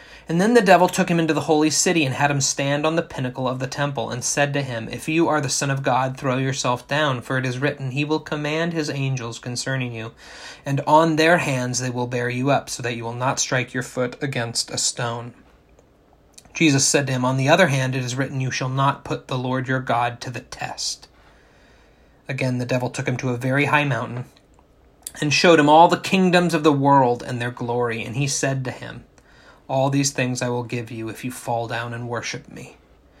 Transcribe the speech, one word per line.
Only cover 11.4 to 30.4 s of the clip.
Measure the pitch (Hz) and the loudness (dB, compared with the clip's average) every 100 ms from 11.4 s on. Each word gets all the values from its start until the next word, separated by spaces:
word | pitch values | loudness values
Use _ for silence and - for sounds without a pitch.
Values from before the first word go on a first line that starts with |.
| 151 131 123 123 | 2 -2 -2 -4
they | 127 | -4
will | 123 123 | -4 -4
bear | 123 123 | -2 -2
you | 123 135 | -2 2
up, | 135 - | 0 0
so | - | -6
that | 120 | -6
you | 117 | -6
will | 117 | -8
not | 120 127 131 | -4 -2 -2
strike | - 131 123 | -2 -2 -2
your | 131 | -6
foot | 127 - 123 - | -6 -4 -4 -4
against | 156 135 117 113 - | -6 -4 -4 -6 -6
a | - | -4
stone.'" | - - 120 117 120 - - _ _ _ _ _ _ _ _ - - | -4 -4 -6 -6 -10 -16 -20 _ _ _ _ _ _ _ _ -20 -18
Jesus | - 165 135 - | 0 2 4 2
said | 156 135 | 0 0
to | |
him, | 127 | -2
"On | 127 131 | 0 0
the | 135 | 4
other | 170 175 | 4 4
hand, | 139 131 131 | 2 -2 -2
it | |
is | 127 | -4
written, | 127 135 135 | -4 -4 -4
'You | 131 | -4
shall | - 131 | -4 -4
not | 131 139 143 | 0 0 0
put | - 156 - | -6 -8 -6
the | 131 | -6
Lord | 127 127 127 | -2 -4 -2
your | 131 | -4
God | 127 120 120 120 | 0 0 -2 -4
to | 123 | -10
the | 120 | -12
test.'" | - - - - - - - _ - - _ _ _ _ _ _ _ _ - | -14 -12 -10 -8 -8 -10 -14 _ -20 -20 _ _ _ _ _ _ _ _ -10
Again, | 135 131 123 | -4 -2 -2
the | |
devil | 123 127 123 | -2 -2 -2
took | - 131 | -4 -4
him | 123 | -2
to | 131 | -2
a | 120 | -4
very | 131 135 | -2 0
high | 143 147 | 2 2
mountain | 143 117 117 117 131 - _ _ _ _ _ _ - - | 0 -2 -4 -8 -12 -16 _ _ _ _ _ _ -16 -4
and | 151 | 0
showed | 135 185 160 | 4 8 8
him | 147 | 10
all | 156 175 | 10 8
the | 175 | 6
kingdoms | - 190 185 175 180 | 0 2 4 4 4
of | 160 | 4
the | 156 | 4
world | 143 139 139 127 120 | 4 6 6 6 2
and | - 123 | -4 -6
their | 120 | -6
glory. | 123 120 120 120 113 | -6 -4 -2 -2 -2
And | 113 | -6
he | 117 143 | -4 -2
said | - 143 135 | 0 -2 -2
to | 127 | -4
him, | - 120 - - - _ - - - - | -8 -12 -14 -18 -20 _ -20 -20 -20 -4
"All | 135 135 | 0 2
these | 139 139 | 2 0
things | - 127 123 | -2 -2 -2